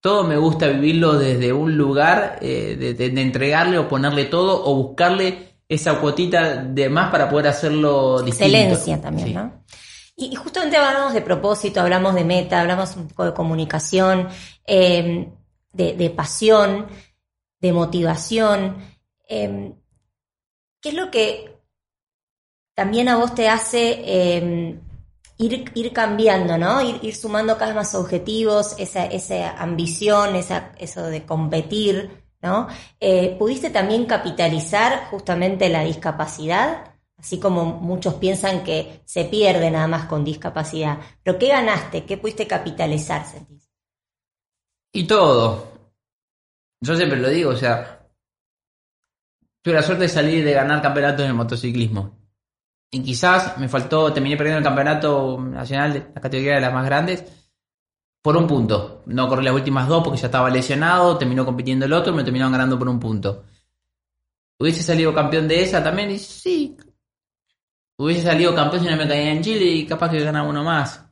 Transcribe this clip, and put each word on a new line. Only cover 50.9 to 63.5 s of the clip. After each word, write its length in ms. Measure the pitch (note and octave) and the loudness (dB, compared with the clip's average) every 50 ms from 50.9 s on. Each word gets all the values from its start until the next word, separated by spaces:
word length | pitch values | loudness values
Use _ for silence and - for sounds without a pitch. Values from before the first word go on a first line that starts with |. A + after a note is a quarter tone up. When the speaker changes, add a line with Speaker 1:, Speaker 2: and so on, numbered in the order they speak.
| C3+ C#3+ C#3 C#3+ C#3+ C#3 | 0 2 0 0 0 0
Speaker 1:
en 60 | C#3 | 0
el 80 | C3+ B2+ | 0 0
motociclismo. 840 | A#2 A#2 A#2 A#2+ A#2 A#2 B2 A#2+ B2 A#2 G#2+ G#2+ G2+ G2 G2+ - - _ _ _ _ _ _ _ _ _ _ _ _ _ _ | 0 -2 -2 -4 -4 -4 -4 -2 0 0 0 -2 -4 -6 -6 -10 -18 _ _ _ _ _ _ _ _ _ _ _ _ _ _
Y 120 | - C3 B2+ | -8 -8 -6
quizás 560 | C3+ B2 A#2 F3+ F3+ F3+ F#3 F#3 - - - | -4 -4 0 2 4 4 4 2 0 -4 -6
me 100 | C3+ B2+ | -6 -2
faltó, 420 | B2+ C3+ B2 - - D#3 D#3 D#3 D3+ | -2 -2 -2 0 0 2 2 2 2
terminé 240 | C#3+ C3+ C#3 D3 D3 | 0 -2 -2 -2 0
perdiendo 200 | D3 D3+ D#3 D#3 | 0 0 0 0
el 60 | D3 | 0
campeonato 760 | D3 C3+ C#3 C#3 D3 D3+ D3+ D#3 D3+ D3 C#3 C3+ C3 B2+ B2 B2+ | 0 0 2 0 0 0 0 0 0 0 0 0 -2 -4 -4 -6
nacional 500 | B2+ C3 C3 B2+ A#2+ C3+ C#3 C#3+ D3+ D3 | -8 -8 -8 -8 -6 -2 -2 0 0 -2
de 80 | C#3 C#3 - - | -4 -6 -10 -18
la 60 | - - | -10 -8
categoría 320 | C3 C3+ C3 C3+ C#3+ C#3+ | -6 -4 -2 0 2 2
de 60 | C#3 C3 | 2 2
las 100 | B2+ C3 | 0 0
más 140 | B2+ B2+ | -2 -2
grandes 360 | C3+ C#3 D3 E3 F3+ F#3 F3 - - - _ _ _ _ _ _ _ _ _ _ _ _ _ _ _ _ _ _ | 0 0 0 0 0 -4 -6 -8 -14 -20 _ _ _ _ _ _ _ _ _ _ _ _ _ _ _ _ _ _
por 120 | D3+ D3+ | 2 4
un 100 | E3+ E3+ | 4 4
punto. 560 | D#3+ D3 C3+ A#2 G#2+ A2 G2+ F#2+ - - - - | 4 2 2 2 2 2 0 -2 -4 -12 -18 -12
No 220 | - - B2+ C3 B2+ | -6 -2 -2 0 0
corrí 160 | C3 C3 C3 | 2 2 2
las 100 | C3 B2+ | 2 2
últimas 320 | C#3 C3+ C#3 C3+ C3+ B2+ | 2 0 0 0 0 2
dos 160 | C3 D#3+ E3+ E3 | 4 2 2 2
porque 160 | D#3+ C#3 A#2+ | 2 -2 -2
ya 80 | - B2+ | -4 -2
estaba 200 | A#2 C3 B2+ B2+ | 0 2 2 2
lesionado, 720 | B2+ B2+ B2+ - C#3+ C3+ D#3 E3+ F3 F3+ F3+ F3 E3+ - | 2 0 0 0 -2 0 2 2 4 4 4 4 4 2
terminó 260 | C#3 B2+ B2+ C3 C3 | 0 0 0 0 0
compitiendo 400 | B2+ B2 B2 B2+ C3 C3 C3 C3+ | -2 -2 -4 -2 -2 0 0 0
el 80 | C3+ D3+ | 2 2
otro, 220 | E3+ E3+ - F3 | 2 2 0 0
me 100 | D#3 C3+ | 0 0
terminaron 280 | A#2+ B2+ B2+ C3 C3 C3 | 0 0 0 0 0 2
ganando 260 | C3 C3 C3 C3 B2 | 2 2 0 0 0
por 100 | C3 B2+ | 0 -2
un 100 | B2 A#2+ | -2 -2
punto. 460 | A#2 A2+ A2 G#2 G2 G2+ G2 - - - | -2 -2 -4 -2 -2 -4 -6 -6 -10 -20